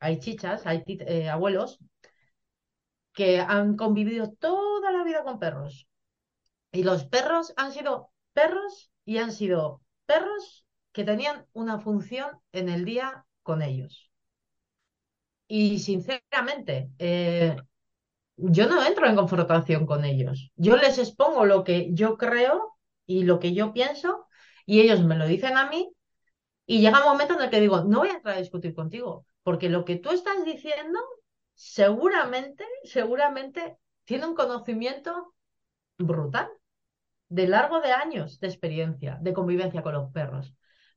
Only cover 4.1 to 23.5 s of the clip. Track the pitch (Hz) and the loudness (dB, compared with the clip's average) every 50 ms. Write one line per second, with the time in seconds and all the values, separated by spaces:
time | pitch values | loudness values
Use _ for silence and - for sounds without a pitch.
4.1 | 233 233 220 214 - _ - 320 370 392 403 415 415 415 392 392 370 359 349 330 | -2 -4 -6 -6 -6 _ -4 -2 -2 -2 -2 -2 -2 -2 -2 -2 -2 0 -2 -2
5.1 | 320 311 269 262 247 - 175 165 139 139 143 143 - - _ _ _ _ _ _ | -2 -4 -4 -6 -8 -6 -6 -6 -6 -6 -10 -12 -14 -18 _ _ _ _ _ _
6.1 | _ _ _ _ _ _ _ _ _ _ _ _ - 180 180 190 185 165 135 - | _ _ _ _ _ _ _ _ _ _ _ _ -4 -2 0 0 0 0 -2 -2
7.1 | - 254 262 311 330 330 330 - - - 269 277 269 285 285 285 254 - - - | -2 0 0 0 0 -2 -2 -4 -6 -6 -6 -6 -8 -6 -6 -4 -6 -6 -8 -14
8.1 | _ _ _ _ _ 285 302 330 349 381 403 392 381 - _ _ _ _ _ - | _ _ _ _ _ 2 2 2 2 -2 -6 -8 -12 -16 _ _ _ _ _ -6
9.1 | 220 226 226 226 208 - 208 190 180 165 156 - 135 - _ _ _ _ _ - | -4 -4 -4 -6 -6 -6 -2 -2 0 0 -2 -4 -8 -12 _ _ _ _ _ 2
10.1 | 294 330 - 403 415 415 359 - - _ _ _ _ _ _ _ _ 208 202 208 | 2 2 2 -2 -6 -8 -10 -14 -20 _ _ _ _ _ _ _ _ -6 -4 -2
11.1 | 214 226 269 294 294 - - _ _ 226 226 226 220 214 214 214 214 202 - - | -2 -2 -2 -4 -6 -6 -12 _ _ -10 -6 -6 -6 -6 -4 -4 -4 -4 -4 -6
12.1 | 247 262 277 285 - - _ _ - 190 185 175 170 175 180 208 233 247 262 269 | -8 -8 -8 -8 -12 -16 _ _ -8 -6 -4 -4 -4 -4 -4 -4 -4 -4 -6 -6
13.1 | - - - _ _ _ _ - 156 156 151 139 131 131 135 143 - - _ _ | -8 -12 -18 _ _ _ _ -4 -4 -2 -2 -2 -4 -6 -8 -10 -14 -20 _ _
14.1 | _ _ _ _ _ _ _ _ _ _ _ _ _ _ _ _ _ _ _ _ | _ _ _ _ _ _ _ _ _ _ _ _ _ _ _ _ _ _ _ _
15.1 | _ _ _ _ _ _ _ - 214 214 214 202 208 185 - 202 196 180 - - | _ _ _ _ _ _ _ -6 0 2 2 2 2 0 -2 -2 -2 -2 -2 -4
16.1 | 262 254 - _ - 262 247 262 294 277 - - 139 131 131 - - - 175 175 | -8 -8 -8 _ -4 -2 -2 -2 -4 -6 -6 -6 -6 -6 -6 -8 -8 -6 -2 -2
17.1 | 175 175 175 170 170 170 170 160 147 135 - _ _ _ _ _ _ _ _ _ | 0 0 0 0 0 2 2 0 0 -2 -8 _ _ _ _ _ _ _ _ _
18.1 | _ _ _ _ _ - - 185 165 175 220 - 349 311 262 311 403 - 320 233 | _ _ _ _ _ -4 2 4 6 6 6 6 4 4 4 2 2 4 4 4
19.1 | 214 202 185 170 185 175 165 - 165 170 165 - 160 151 156 151 147 147 147 143 | 6 4 4 2 2 0 2 4 2 2 2 2 0 0 0 0 0 0 0 0
20.1 | 139 131 131 135 139 135 - - _ - 170 208 240 277 285 269 269 254 233 - | 0 0 -2 -2 -4 -8 -10 -12 _ 0 4 6 6 8 6 4 4 2 -2 -4
21.1 | - - 277 320 320 262 214 196 196 185 180 185 175 175 165 - 175 160 214 220 | 0 2 2 4 4 4 6 6 6 4 4 2 0 0 0 -2 0 0 0 0
22.1 | 220 - 240 247 240 240 247 262 311 381 440 440 - _ _ _ _ _ _ - | 0 0 -2 0 2 2 4 2 2 0 -2 -6 -12 _ _ _ _ _ _ -4
23.1 | 185 190 185 175 175 175 - 175 | 0 2 4 4 4 4 2 0